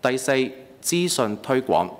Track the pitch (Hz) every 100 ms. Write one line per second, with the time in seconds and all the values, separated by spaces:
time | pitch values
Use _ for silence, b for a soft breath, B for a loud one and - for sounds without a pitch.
0 | 131 127 127 135 131 - - - - 175
1 | 175 - 117 104 - 131 127 80 92 -